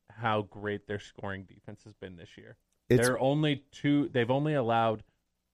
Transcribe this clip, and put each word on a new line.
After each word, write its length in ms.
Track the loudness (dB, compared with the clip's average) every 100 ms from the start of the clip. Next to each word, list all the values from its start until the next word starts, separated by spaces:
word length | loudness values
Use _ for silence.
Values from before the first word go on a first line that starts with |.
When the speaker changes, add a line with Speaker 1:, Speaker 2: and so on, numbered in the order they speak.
| _
Speaker 1:
how 300 | -2 0 0 -2
great 380 | -6 -6 -6 -6
their 120 | -8
scoring 460 | -8 -12 -10 -10 -12
defense 360 | -20 -20 -20
has 80 | -20 -16
been 160 | -16 -14
this 140 | -18 -20
year. 180 | -20 -20 _ _ 2
Speaker 2:
It's 180 | 4 4
Speaker 1:
They're 140 | 2
only 440 | 2 2 2 0 -6
two, 380 | -4 0 2 2
they've 160 | 0 0
only 240 | 0 0
allowed 480 | 0 2 2 2 0 -6 _ _ _ _